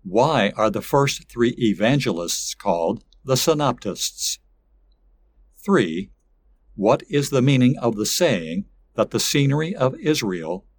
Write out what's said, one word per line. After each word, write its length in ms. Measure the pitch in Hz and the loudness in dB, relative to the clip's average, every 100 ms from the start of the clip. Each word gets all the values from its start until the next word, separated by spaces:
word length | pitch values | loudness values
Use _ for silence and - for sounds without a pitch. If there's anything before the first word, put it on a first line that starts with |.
Why 500 | 95 98 143 143 101 - | -2 2 4 4 0 0
are 140 | 107 | 0
the 140 | 104 | -2
first 440 | - 139 139 - - | 0 0 2 -2 -10
three 240 | - 120 - | 0 0 2
evangelists 960 | 117 87 107 143 131 85 85 - - | 0 2 2 2 0 -4 -4 -6 -8
called 500 | - 101 90 82 120 - _ | -6 -2 0 -2 -4 -10 _
the 140 | - 131 | -4 0
synoptists? 1000 | - 151 143 120 104 90 - - - - _ _ _ _ _ _ _ _ _ _ _ _ | 2 2 0 -2 -6 -6 -8 -8 -8 -8 _ _ _ _ _ _ _ _ _ _ _ _
Three. 540 | - 185 90 82 - _ _ _ _ _ _ - | 0 2 2 -4 -8 _ _ _ _ _ _ -2
What 260 | 101 147 - | 2 2 0
is 200 | 143 139 | -2 0
the 120 | 135 | 2
meaning 360 | 131 131 127 143 | 4 4 4 2
of 180 | 117 107 | -2 -2
the 100 | 107 | -4
saying 600 | - 175 98 80 87 98 _ _ - | 0 0 0 -4 -8 -8 _ _ -4
that 160 | 107 | -2
the 80 | 113 | -2
scenery 540 | - 151 139 147 160 | 0 2 2 0 -2
of 220 | - 131 320 | -2 -2 -2
Israel 680 | 185 156 107 90 80 92 - | -2 -2 -2 -6 -6 -8 -12